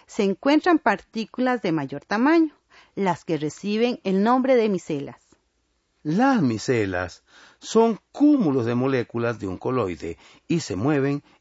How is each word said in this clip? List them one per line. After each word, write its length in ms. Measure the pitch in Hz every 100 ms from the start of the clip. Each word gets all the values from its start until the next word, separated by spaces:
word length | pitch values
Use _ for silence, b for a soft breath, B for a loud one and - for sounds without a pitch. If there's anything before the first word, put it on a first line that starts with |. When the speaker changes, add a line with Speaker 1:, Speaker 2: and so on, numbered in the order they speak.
| _
Speaker 1:
se 160 | -
encuentran 560 | 196 190 269 302 370 311
partículas 840 | 233 196 - 220 214 - 254 247
de 100 | 190
mayor 320 | 160 135 143
tamaño, 500 | - 208 269 330 311 - _ b b
las 300 | - 196 165
que 120 | - 151
reciben 640 | 147 - 202 214 240 226
el 180 | - 190
nombre 340 | 220 254 262 254
de 120 | 214
micelas. 520 | 185 - 147 139 - _ _ _ _ _ _ _ _
Speaker 2:
Las 400 | 151 175 269 247
micelas 840 | 131 107 - 120 98 90 90 - b b b b
son 400 | - 220 226 196 _
cúmulos 540 | - 294 285 165 131 117
de 100 | 123
moléculas 640 | 131 135 110 113 117 110
de 100 | 101
un 100 | 92
coloide 580 | 123 127 98 82 82 82 b b -
y 140 | 165
se 160 | - 92
mueven 460 | 131 147 135 143 b b